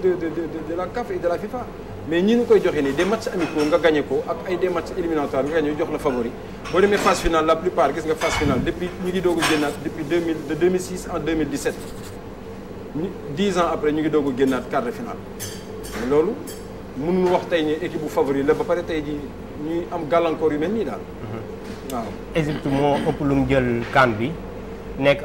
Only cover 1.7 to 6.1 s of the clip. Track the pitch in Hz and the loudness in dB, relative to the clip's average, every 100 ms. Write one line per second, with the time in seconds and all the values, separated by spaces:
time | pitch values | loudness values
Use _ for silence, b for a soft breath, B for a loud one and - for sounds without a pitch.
1.7 | - - - - 170 196 233 233 208 175 | -12 -12 -10 -2 2 4 4 6 6 6
2.7 | 151 139 139 190 220 - 190 156 156 147 | 2 0 2 2 2 -2 -2 0 2 4
3.7 | 165 160 151 135 139 170 170 170 180 185 | 4 6 4 2 0 -2 -4 -4 0 0
4.7 | 170 - - 165 156 139 139 139 160 147 | 0 -4 -4 -2 0 0 0 0 2 0
5.7 | 151 165 151 151 | 0 -2 0 0